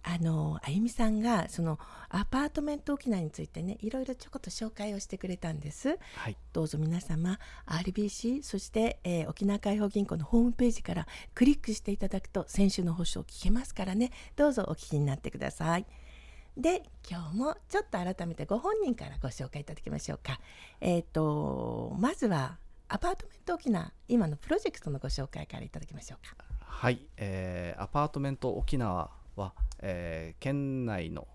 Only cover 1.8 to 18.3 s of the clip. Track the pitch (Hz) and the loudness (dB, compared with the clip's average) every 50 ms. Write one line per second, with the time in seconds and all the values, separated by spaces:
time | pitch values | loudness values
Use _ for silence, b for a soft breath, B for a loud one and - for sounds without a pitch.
1.8 | B B B B B B - 185 202 - - 262 285 294 - - 294 294 294 285 | B B B B B B 0 0 0 2 2 2 2 2 0 0 0 0 -2 -2
2.8 | - - 285 277 - 254 220 190 170 151 - - 156 - - 165 160 185 - - | 0 -2 -2 0 2 0 2 2 0 -2 -4 -6 -8 -8 -6 -6 -4 -4 -4 -4
3.8 | - 214 226 262 262 254 254 247 - - - 269 - 185 - - 226 220 220 - | -4 -4 -2 -2 -4 -4 -6 -8 -8 -12 -12 -10 -10 -8 -6 -6 -6 -6 -6 -6
4.8 | 208 214 208 196 - - - 190 - 185 180 180 - 170 160 151 147 151 147 - | -6 -4 -4 -4 -6 -6 -8 -6 -4 -4 -4 -4 -4 -4 -4 -4 -6 -8 -10 -2
5.8 | - 269 320 - B B B B B 117 104 - - - - 165 160 156 - 147 | 0 0 0 0 B B B B B -6 -6 -8 -12 -6 -2 0 0 0 0 0
6.8 | 156 156 165 175 - - 165 156 165 180 190 - B B B B B - 156 175 | 0 2 0 0 0 0 0 2 2 0 0 -2 B B B B B -4 -2 -2
7.8 | 180 196 180 - 208 202 - - - 233 247 285 285 - - 196 - - - 220 | -2 0 0 0 0 0 -2 -2 0 0 0 0 -2 -4 -4 -4 -6 -2 0 2
8.8 | 220 226 - - - 180 175 170 156 - 156 - 202 196 202 202 - 208 196 208 | 2 2 2 -2 -4 -2 0 0 0 -2 -4 0 2 2 2 2 2 2 2 4
9.8 | 214 202 202 208 202 - - 165 151 - - 233 233 240 233 - 247 240 226 - | 2 2 2 2 0 2 0 -2 0 6 6 8 8 8 4 6 4 4 4 2
10.8 | - - 170 180 165 B B B B B - - 247 269 294 - - - 214 - | 0 -2 -2 -2 -4 B B B B B 4 6 8 8 8 6 4 -2 -4 -2
11.8 | - - 202 - - 190 - 190 - - - 196 170 - - - 202 196 190 - | -2 -2 0 0 0 0 0 -2 -4 -2 -4 -4 -4 0 6 6 8 8 8 4
12.8 | 180 175 165 175 170 - - 180 160 - - - - 185 - 240 269 - - - | 2 2 2 2 2 0 0 0 -4 -8 -10 0 6 8 8 8 6 0 -4 -4
13.8 | 196 185 185 208 240 254 B B B B B - 285 294 269 247 190 - 156 - | -2 0 2 2 2 2 B B B B B 4 6 6 6 4 0 0 -2 -4
14.8 | - - - 147 147 143 135 147 - - - - 139 135 - - 156 160 170 175 | -4 -2 2 2 2 2 0 -2 -4 -8 -6 -4 -4 -4 -4 -2 0 2 2 2
15.8 | 196 - B B B B B B B B B B B B B - 254 320 359 370 | 0 -4 B B B B B B B B B B B B B 0 2 4 4 4
16.8 | 349 - - - - - 180 175 170 151 160 208 254 294 311 - - - - - | 0 -8 -18 -18 -10 -8 -8 -6 -6 -4 -2 0 0 0 -2 -4 -8 -2 0 0
17.8 | - - - 196 175 180 185 - 170 165 | 0 0 -2 -2 0 0 -2 -2 -4 -6